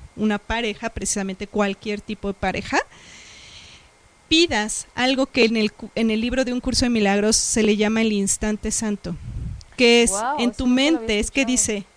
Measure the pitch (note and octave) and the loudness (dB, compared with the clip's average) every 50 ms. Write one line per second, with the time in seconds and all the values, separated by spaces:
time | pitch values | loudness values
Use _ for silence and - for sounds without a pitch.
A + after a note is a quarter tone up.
0 | - - - - G#3+ G#3+ G#3 G#3 - - A3 A#3 A#3+ G#3+ G3+ - A#3 A3+ - G#3+ | -18 -18 -6 -2 0 0 0 -2 -4 -6 -6 -4 -4 -4 -6 -6 -8 -8 -8 -6
1 | G3+ - - G#3 F#3+ F#3+ F#3 - G#3 - - G#3+ G3+ G3 F#3+ - - G#3+ G#3 G#3 | -6 -4 -4 -2 -4 -4 -6 -8 -10 -6 -2 -2 0 0 -2 -4 -6 -8 -8 -8
2 | - - G#3+ - - G3+ G3 - G3+ F#3 F3+ - - - C4+ F#4 D5 - - - | -8 -10 -10 -6 -6 -8 -6 -4 -4 -4 -4 -4 -4 -2 -2 -2 -2 -4 -10 -20
3 | - - - - - - - - - - - - - - - - - - _ _ | -20 -20 -20 -20 -20 -20 -20 -20 -20 -20 -20 -20 -20 -20 -20 -20 -20 -20 _ _
4 | _ _ _ _ _ _ D#4+ E4 F4 E4 C4+ G#3 G#3+ G#3+ - - - - _ - | _ _ _ _ _ _ 2 2 2 2 0 -2 -2 -4 -6 -8 -10 -10 _ -2
5 | B3 C4 C4+ C4 A#3 - - C4+ A3+ A3+ A3+ A3 G#3+ G#3 - - A3 G#3 - A3 | 0 0 2 0 -2 0 2 2 2 2 2 2 0 0 -2 -6 -14 -8 -4 -2
6 | A#3 A3 G#3+ A3 A3+ A#3+ B3+ C4 C4 B3 B3 B3 - C4 B3 - B3+ A#3+ A#3+ A3 | 0 0 0 0 -2 0 0 0 0 -2 -2 -2 -2 -2 0 0 2 2 2 2
7 | G3+ G3 G3+ G#3 G3+ G#3+ A3+ - - - - A#3+ G#3+ G#3 G#3+ G3+ G#3+ G#3 A3 A3 | 4 4 4 4 4 2 2 2 0 0 0 2 2 4 2 2 2 0 2 2
8 | A3+ A3 G#3+ G3+ G3 G3+ - - G#3+ G#3+ G#3 G#3 - G#3+ - - A3+ G#3+ G#3 G3+ | 0 0 0 0 0 -2 -2 -2 -2 -4 -4 -4 -4 -4 -4 -2 -2 -2 -4 -4
9 | - F3 F3+ - - - - - - - - - - - - - B3 A#3 A#3+ A#3+ | -6 -10 -10 -8 -10 -10 -8 -8 -8 -8 -10 -12 -14 -12 0 4 4 6 6 6
10 | A#3 A3+ F#3+ G3+ A3+ B3+ D4 G3+ A#3+ B3 A#3 - C4 B3+ B3 B3+ C#4 D4+ E4 A#3+ | 6 4 2 -2 -2 -2 -2 0 0 -2 -2 0 0 2 2 4 4 2 2 0
11 | A3+ A3+ G#3+ G3+ - - - C#4 C4+ A3+ B3+ - - A#3 G#3+ G3+ G3+ - _ | 0 0 0 0 -2 0 0 0 0 2 2 0 0 -2 -4 -6 -8 -12 _